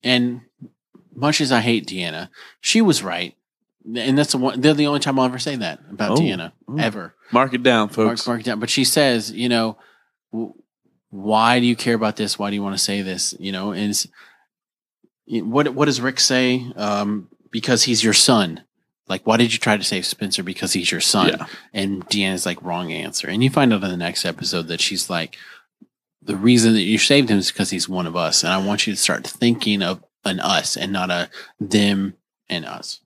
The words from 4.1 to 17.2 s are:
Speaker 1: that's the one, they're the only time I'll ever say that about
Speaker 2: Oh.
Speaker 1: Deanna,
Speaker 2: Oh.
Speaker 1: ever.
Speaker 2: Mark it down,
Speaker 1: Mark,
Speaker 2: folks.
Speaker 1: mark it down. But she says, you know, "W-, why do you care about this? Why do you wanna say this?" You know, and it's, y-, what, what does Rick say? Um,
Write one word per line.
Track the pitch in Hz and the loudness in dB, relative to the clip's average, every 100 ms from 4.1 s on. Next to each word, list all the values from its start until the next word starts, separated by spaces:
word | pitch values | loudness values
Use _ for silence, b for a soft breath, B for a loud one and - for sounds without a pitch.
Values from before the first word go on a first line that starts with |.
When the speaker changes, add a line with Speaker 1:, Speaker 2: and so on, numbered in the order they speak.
| 139 | 2
Speaker 1:
that's | 147 | 2
the | 131 | 0
one, | 127 117 | 0 2
they're | 143 | 4
the | 147 147 | 4 2
only | 143 | 0
time | 143 135 | 0 0
I'll | |
ever | 127 127 | 0 -2
say | 151 | -6
that | 131 90 73 - | -4 -6 -8 -16
about | 95 104 | -6 0
Speaker 2:
Oh. | |
Speaker 1:
Deanna, | 123 160 92 80 _ - | 2 2 -2 -10 _ -10
Speaker 2:
Oh. | 143 | -4
Speaker 1:
ever. | 113 101 85 _ - | -4 -4 -14 _ 0
Speaker 2:
Mark | 120 131 | 2 2
it | 123 | 2
down, | 127 117 104 | 4 4 2
Speaker 1:
Mark, | |
Speaker 2:
folks. | - 110 117 - | 2 0 0 -4
Speaker 1:
mark | 117 | -4
it | |
down. | 117 107 | -4 -4
But | 117 | -2
she | - | 0
says, | 127 156 139 117 107 | 2 2 2 2 -4
you | 110 123 | -4 0
know, | 117 113 107 b b b b _ | 0 0 -4 b b b b _
"W-, | 113 113 - _ _ _ _ _ | -8 -8 -12 _ _ _ _ _
why | 98 101 107 113 123 | -8 0 4 4 4
do | |
you | 120 | 2
care | 117 - | 2 0
about | 117 107 107 | 0 0 -2
this? | 104 - | -4 -2
Why | 101 | -4
do | |
you | 101 | -4
wanna | 101 98 | -4 -4
say | - 101 | -2 -2
this?" | 95 90 - - | -4 -4 -6 -6
You | 98 | -8
know, | 95 101 | -6 -6
and | 92 104 | -2 -2
it's, | 101 - b b b b _ _ _ _ _ _ _ - | -2 -4 b b b b _ _ _ _ _ _ _ -6
y-, | 117 | -4
what, | 98 131 147 | 0 0 0
what | 131 | 2
does | 147 123 | 0 0
Rick | 127 131 | -2 0
say? | - 127 127 127 123 | 2 4 2 0 -4
Um, | - 104 104 104 104 | -6 -4 -2 -2 -4